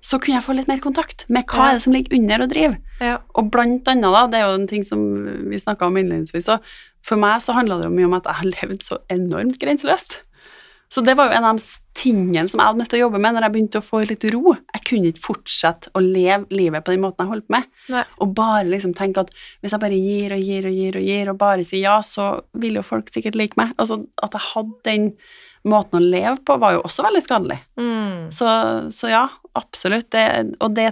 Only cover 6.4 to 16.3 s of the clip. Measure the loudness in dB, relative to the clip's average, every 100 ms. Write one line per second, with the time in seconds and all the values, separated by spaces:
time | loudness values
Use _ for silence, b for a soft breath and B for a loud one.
6.4 | 0 -2 B B B B -2 2 4 2
7.4 | 2 0 2 0 -2 2 2 2 -2 -4
8.4 | -4 -4 -8 -8 -8 -10 -6 -4 -2 -2
9.4 | -4 -4 -2 -2 0 -2 -2 -16 _ b
10.4 | b b b b b 0 2 4 4 4
11.4 | 2 0 -2 -12 _ -4 0 2 2 0
12.4 | 0 2 2 2 -2 0 2 2 0 2
13.4 | 0 0 -2 -4 -4 -4 -2 -2 -2 2
14.4 | 2 2 _ -10 -2 0 0 -2 -8 -8
15.4 | -6 0 0 0 -6 0 2 4 2